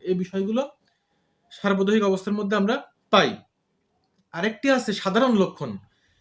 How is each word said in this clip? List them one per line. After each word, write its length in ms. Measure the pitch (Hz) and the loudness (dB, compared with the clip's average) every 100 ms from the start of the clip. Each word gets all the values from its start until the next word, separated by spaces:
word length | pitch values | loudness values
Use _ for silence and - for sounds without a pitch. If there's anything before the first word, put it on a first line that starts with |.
এই 120 | - | -4
বিষয়গুলো 480 | 185 180 190 196 226 285 - _ _ _ _ _ _ _ | -4 -4 -4 -2 -2 -4 -10 _ _ _ _ _ _ _
সার্বদৈহিক 500 | - 202 196 196 220 | -6 -2 0 2 2
অবস্থার 320 | 208 190 190 | 2 0 -2
মধ্যে 220 | 208 202 214 | -4 -2 0
আমরা 180 | 202 269 - _ _ | 0 -2 -6 _ _
পাই। 200 | 208 147 101 - _ _ _ _ _ _ _ _ | 4 4 -2 -14 _ _ _ _ _ _ _ _
আরেকটি 380 | 165 202 220 277 | -6 -6 -2 0
আছে 200 | 262 240 | 0 0
সাধারণ 400 | 202 196 196 262 220 | -4 -2 2 2 4
লক্ষণ, 340 | 180 - 135 98 - _ _ _ | 2 -2 -10 -12 -16 _ _ _